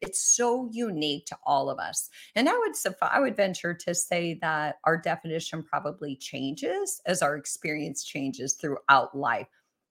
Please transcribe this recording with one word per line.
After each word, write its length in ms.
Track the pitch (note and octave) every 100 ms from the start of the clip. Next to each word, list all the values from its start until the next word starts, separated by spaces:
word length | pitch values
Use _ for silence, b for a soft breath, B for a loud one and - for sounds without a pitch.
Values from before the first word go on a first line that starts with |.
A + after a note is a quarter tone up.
It's 180 | - -
so 520 | - - A#3+ B3+ A#3+
unique 540 | A3 A#3 D#3+ D3+ D3 -
to 100 | -
all 240 | - C#3 C#3
of 100 | -
us. 300 | E2 - - B B G#3+
And 120 | C#4+
I 80 | A#4+
would 160 | G#4+
suffi-, 240 | - - -
I 180 | - -
would 160 | C4 G#3
venture 380 | G3 F3+ F3
to 200 | E3+ -
say 440 | F3 - F3 E3+ D#3+
that 360 | E3 D3+ D3+ -
our 120 | D#3+ E3
definition 680 | E3+ E3+ E3 D#3+ - D#3
probably 540 | D3+ D3 D3 F3+ D3 C3+
changes 840 | - C3+ C3+ D3+ D#4+ F#4+ G4 -
as 160 | - F#3
our 160 | C#3+ D3+
experience 680 | - - E3 D3+ D3+ C#3
changes 520 | - C#3+ C3+ - C3+
throughout 600 | - D3+ C3 - C3+ A#2
life. 340 | C#3 C3+ A2 - _ _ _ _